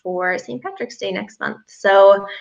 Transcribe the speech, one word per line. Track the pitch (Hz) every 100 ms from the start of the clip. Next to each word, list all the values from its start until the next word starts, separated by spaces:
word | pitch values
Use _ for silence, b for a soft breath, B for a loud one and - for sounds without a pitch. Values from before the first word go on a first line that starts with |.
for | 180 180 180 180
Saint | - 247
Patrick's | 392 392 240 -
Day | 196
next | 190 214 _
month. | - 220 _
So, | _ 202 196 196 196 196 B